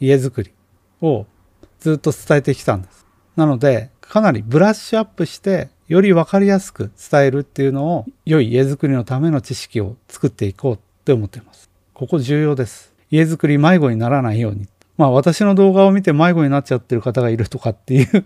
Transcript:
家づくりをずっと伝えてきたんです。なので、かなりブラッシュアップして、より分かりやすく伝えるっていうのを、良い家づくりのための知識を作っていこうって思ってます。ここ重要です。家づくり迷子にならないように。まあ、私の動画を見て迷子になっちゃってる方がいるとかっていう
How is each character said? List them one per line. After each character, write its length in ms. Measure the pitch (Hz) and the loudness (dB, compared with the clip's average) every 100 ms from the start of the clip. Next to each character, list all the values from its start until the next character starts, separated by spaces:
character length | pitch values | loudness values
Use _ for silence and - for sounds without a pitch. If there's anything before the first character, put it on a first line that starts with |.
家 160 | 135 139 | 0 2
づ 140 | 131 | 0
く 120 | - | -6
り 100 | 98 _ _ _ _ _ | -10 _ _ _ _ _
を 260 | 160 120 101 _ _ _ _ _ | -2 -2 -6 _ _ _ _ _
ず 140 | 160 | -4
っ 60 | 151 | -2
と 120 | - | -2
伝 280 | 135 - 147 | -4 0 0
え 40 | |
て 120 | 139 | 0
き 100 | 131 | -4
た 100 | - | -2
ん 80 | 101 | -4
で 80 | 95 | -6
す。 160 | _ _ _ _ - | _ _ _ _ -2
な 100 | 156 | 0
の 100 | 131 | 0
で、 340 | 143 117 110 _ | 0 0 -4 _
か 200 | - 214 | -4 0
な 120 | 214 | 0
り 100 | 117 | 0
ブ 160 | 107 139 | 0 2
ラ 120 | 196 | 2
ッ 40 | |
シ 220 | 214 - 220 | 0 -4 -4
ュ 20 | |
ア 40 | |
ッ 20 | 214 | -4
プ 200 | - 165 | -6 -8
し 120 | - | -6
て、 320 | - 185 143 _ - | -4 -4 -4 _ -2
よ 140 | 165 | 2
り 120 | 196 | 4
分 160 | 170 160 | 2 2
か 120 | 196 | 0
り 60 | 202 | 2
や 120 | 196 | 0
す 120 | - | -4
く 180 | - 104 - - | -10 -12 -14 -2
伝 160 | 147 139 | 2 2
え 40 | |
る 80 | 135 | 0
っ 40 | |
て 180 | 139 - | -4 -4
い 60 | 139 | -2
う 40 | |
の 140 | 139 151 | -2 -4
を、 120 | 170 110 - | -4 -8 -12
良 160 | - 156 | -2 0
い 120 | 113 | 2
家 100 | 120 | 0
づ 140 | 135 143 | 0 -2
く 120 | 147 | -2
り 60 | |
の 100 | 135 | -2
た 160 | 110 131 | -4 -4
め 100 | 160 | -2
の 100 | 147 | -2
知 140 | - | -6
識 260 | 123 - 117 | -12 -8 -6
を 160 | 98 117 _ | -6 -8 _
作 180 | - 143 | -6 -6
っ 40 | |
て 160 | - 104 | -4 -8
い 80 | |
こ 180 | - 135 | -4 -4
う 20 | |
っ 40 | 107 _ _ | -6 _ _
て 80 | - | -2
思 140 | 127 101 | -2 -2
っ 20 | |
て 120 | - | -12
ま 120 | - | -20
す。 180 | _ _ _ _ | _ _ _ _
こ 160 | - 127 | -14 -6
こ 100 | 170 | -4
重 240 | 123 147 | -2 -2
要 120 | 151 139 | 0 -2
で 100 | 120 | -6
す。 260 | - - _ _ | -10 -20 _ _
家 120 | 151 | 0
づ 140 | 160 160 | 0 0
く 100 | 156 | -2
り 120 | 147 | 2
迷 200 | 151 185 | 4 4
子 120 | 143 | 2
に 60 | 110 | 0
な 120 | 117 | -2
ら 140 | 139 | -2
な 120 | 123 | -2
い 60 | 110 | -2
よ 100 | 113 | -4
う 40 | |
に。 120 | 98 98 _ _ - | -6 -12 _ _ 0
ま 100 | 139 | 2
あ、 40 | |
私 320 | 127 175 160 | 2 2 0
の 120 | 208 | 2
動 180 | 196 196 | 4 4
画 140 | 185 196 | 4 4
を 60 | |
見 100 | 196 | 4
て 100 | 190 | 0
迷 220 | 147 170 | 2 2
子 100 | 170 | 2
に 60 | 147 | 0
な 100 | 139 | 0
っ 20 | |
ち 100 | 139 | -2
ゃ 40 | 127 | -4
っ 40 | |
て 140 | - | -4
る 80 | 120 | -4
方 180 | 127 120 | -4 -2
が 100 | 120 | -2
い 60 | 113 | -2
る 120 | 107 | -4
と 100 | 131 | -6
か 120 | 120 | -8
っ 40 | |
て 200 | 104 - | -8 -2
い 80 | 135 | 0
う 200 | 123 208 | 2 0